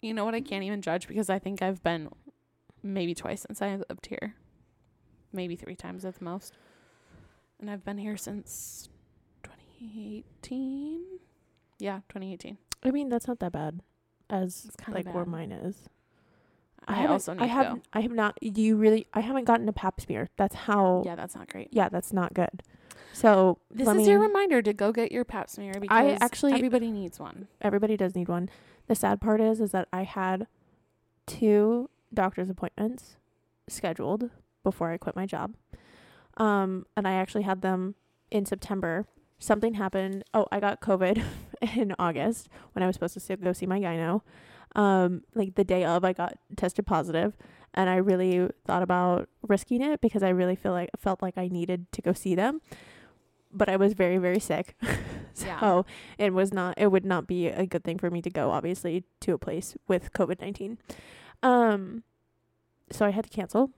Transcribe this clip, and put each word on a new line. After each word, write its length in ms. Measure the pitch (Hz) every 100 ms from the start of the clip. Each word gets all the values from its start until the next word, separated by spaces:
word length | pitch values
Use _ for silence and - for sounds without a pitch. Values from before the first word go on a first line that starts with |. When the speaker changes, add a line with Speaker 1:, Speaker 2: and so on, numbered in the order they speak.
Speaker 1:
You 120 | 226
know 120 | 220 214
what? 100 | 226
I 60 |
can't 220 | 269 196
even 180 | 190 208
judge 260 | 185 175 -
because 220 | 208 202
I 100 | 190
think 220 | 190 196
I've 200 | 190 190
been 260 | - 170 151 - - _ _ _ _ _
maybe 320 | 196 196 175 170
twice 260 | - 202
since 200 | - 214
I 140 | 202 196 -
lived 180 | - -
here. 280 | - 214 220 _ _ _ _ _ _ _ _ _
Maybe 220 | 196 180 170
three 200 | - 185
times 300 | 175 180 185
at 100 | 185
the 60 |
most. 300 | 175 185 - _ _ _ _ _ _ - - _ _ _
And 100 | 208
I've 140 | 208
been 140 | 185 202
here 200 | 208 208
since 720 | - 208 - - - - - _ _ _ _ _
twenty 800 | - - _ _ 233 214 208 214 - _
eighteen. 600 | - 254 262 269 285 330 359 370 _ _ _ _ _ _
Yeah, 220 | 202 190 -
twenty 240 | 208 190
eighteen. 240 | 180 - 208 _ -
Speaker 2:
I 80 | 262
mean, 180 | 277 277
that's 180 | 240 -
not 120 | 247
that 120 | 180
bad 300 | 151 156 165 - _ _ _ _
as, 360 | 202 185 - 214
Speaker 1:
It's 100 | -
kinda 220 | - 196
Speaker 2:
like, 140 | 185
where 120 | 175 175
Speaker 1:
bad. 60 |
Speaker 2:
mine 200 | 165 165
is. 380 | - 180 208 - _ _ _ _ _ _ _ _ _ -
Speaker 1:
I 60 |
Speaker 2:
I 20 | 202
haven't, 140 | -
Speaker 1:
also 200 | 190 -
need 80 | 185
Speaker 2:
I 60 | 240
Speaker 1:
to 60 |
Speaker 2:
have, 200 | 247 269 -
Speaker 1:
go. 60 | -
Speaker 2:
I 60 | 214
have 100 | 226
not, 260 | 233 208 -
do 220 | 226 202
you 140 | 220 220
really, 320 | 214 220 -
I 100 | -
haven't 240 | 214 269 240
gotten 220 | 233 220
a 60 |
pap 260 | 208 190 -
smear. 300 | - 208 - -
That's 160 | 196
how. 480 | - - 208 190 180
Speaker 1:
Yeah, 120 | 180 170
that's 180 | 180 -
not 140 | -
great. 200 | 190 -
Speaker 2:
Yeah, 180 | 233 185
that's 240 | 180 -
not 220 | 196 175 185
good. 260 | 175 - - - _ - -
So, 460 | - 226 202 185 175 _
Speaker 1:
This 160 | 220 254
Speaker 2:
let 80 | 208
Speaker 1:
is 80 | 214
Speaker 2:
me 60 |
Speaker 1:
your 80 | 202
reminder 420 | 427 403 403 262
to 100 | 208
go 180 | 202 202
get 200 | 233 233
your 120 | - 247
pap 240 | 214 -
smear 240 | - 202 196
because 100 | 202
Speaker 2:
I 280 | 220 277 277
actually 320 | 240 - 285
Speaker 1:
everybody 380 | 262 254 240 233
needs 280 | 208 185 -
one. 280 | 151 - 196 _
Speaker 2:
Everybody 360 | 208 202 214 214
does 160 | 190
need 140 | 180 175
one. 220 | 175 180 - - - _
The 60 |
sad 260 | 220 196 202
part 220 | 214 214
is, 180 | 220 220
is 120 | 208
that 160 | 190 -
I 120 | 185
had 420 | 190 - 185 185 220 _ _ _ _ _ _ _ -
two 640 | - 220 208 208 240 254 _ _
doctor's 360 | 220 190 - 185
appointments 640 | 185 175 - 208 254 - - _ _ _ _ -
scheduled 640 | - 190 165 113 208 240 - _ _
before 280 | - 196 165
I 60 | 165
quit 180 | - -
my 100 | 190
job. 300 | - 196 226 _ - _ - - - _ -
Um, 480 | 220 202 190 190 - -
and 120 | 196
I 60 |
actually 300 | 185 190 214
had 180 | 196 190
them 320 | 190 185 185 208 _ _ _
in 160 | 214 202
September. 600 | 196 - 196 180 165 214 _ _ _
Something 340 | - 208 226 214
happened. 480 | 190 196 190 196 - 220
Oh, 100 | 208
I 80 | 202
got 220 | 202 202
covid 420 | - 190 185 214 - - -
<laughs> 280 | - 233 214
in 200 | 214 190
August 500 | 175 147 190 226 - - -
when 100 | -
I 40 | 185
was 80 | 180
supposed 180 | 175 -
to 40 |
sit, 220 | - 190
go 100 | 180
see 120 | 180 185
my 140 | 190
gyno. 420 | 185 165 165 196 - - - - - -
Um, 480 | 202 190 180 180 -
like, 220 | - 190 185
the 80 |
day 220 | 190 185 180
of, 180 | 175
I 80 | 185
got 260 | 185 175 - _ 202
tested 280 | 185 - 202
positive, 520 | 170 165 160 196 - - - -
and 160 | - 185
I 60 | 185
really 540 | 190 180 185 180 180 - -
thought 180 | 180
about 460 | 180 180 180 180 - _ 214
risking 340 | 196 - 240
it 200 | 277 302
because 200 | 233 214
I 80 | 190
really 280 | 185 180 190
feel 160 | 190
like, 160 | 180 175 -
felt 240 | - 190
like 160 | 185 185
I 100 | 180
needed 420 | 180 175 180 175
to 80 | -
go 100 | -
see 240 | 180 196 175
them. 260 | 220 320 _ - - - - _ _ _ _
But 160 | 202 -
I 80 | 190
was 160 | 202
very, 240 | 208 180 185
very 220 | 180 185
sick. 360 | - 156 - -
<laughs> 40 | - - - - - -
So, 80 | -
Speaker 1:
Yeah. 360 | 165 214 180 185 - - - 208
Speaker 2:
it 60 |
was 200 | 185 190
not, 220 | 190 180 -
it 100 | 208
would 100 | 190
not 240 | 190 180 -
be 200 | 180 170
a 180 | - 185
good 180 | 170
thing 140 | - 165
for 100 | 175
me 120 | 175
to 80 | 175
go, 220 | - -
obviously, 520 | - 165 185 180 175 180 _
to 140 | -
a 40 | 170
place 380 | - 160 - - _
with 280 | 185 -
covid 260 | - 180 185
nineteen. 380 | - 202 196 226 _ - - - - -
Um, 600 | 254 247 233 208 190 226 - _ _ _ _ _ _ _ _
so 160 | - 208
I 40 |
had 160 | 202 226
to 40 |
cancel. 420 | - 180 208 262